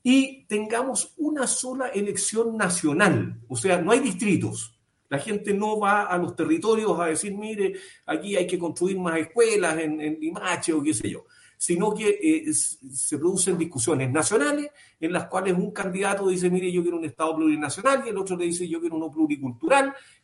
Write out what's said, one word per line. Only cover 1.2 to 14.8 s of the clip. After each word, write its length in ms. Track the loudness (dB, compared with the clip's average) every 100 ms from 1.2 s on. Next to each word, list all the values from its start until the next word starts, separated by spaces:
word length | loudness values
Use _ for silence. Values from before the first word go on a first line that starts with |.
| -2 0 -2
sola 400 | -2 -4 -6 -4
elección 680 | -2 -2 -2 -2 0 -2 0
nacional. 840 | 0 0 0 4 4 4 0 -8 -8
O 80 | -2
sea, 260 | 2 2
no 100 | 4
hay 100 | 4
distritos. 720 | 4 0 2 2 0 -6 -12 _ _ _ _
La 120 | -6
gente 340 | -2 -4 0
no 260 | 0 0 0
va 240 | 2 2
a 140 | 2 0
los 180 | -2 -2
territorios 640 | 0 2 4 2 2 0
a 60 | 0
decir, 300 | -2 -4 -6
"Mire, 380 | -6 -2 -2 -2 -14 -14 -6
aquí 280 | -4 -2 -2
hay 120 | 0
que 100 | -2
construir 400 | -4 -2 -2 0
más 180 | 0 -2
escuelas 580 | 0 2 4 4 2 0
en, 240 | -2 -2
en 180 | -4 -4
Limache", 540 | -6 -4 -4 -2 0
o 80 | 0
qué 140 | 0 -2
sé 160 | -4
yo. 140 | -8 -14 _ -20 _
Sino 360 | -2 2 2
que, 160 | 2 0
eh, 340 | 2 2 2 0
s-, 280 | -2 -2 -6 -10
se 260 | -6 -4 0
producen 380 | 0 2 0 0
discusiones 560 | -2 -2 0 0 2
nacionales 580 | 0 2 2 2 0 -4 -12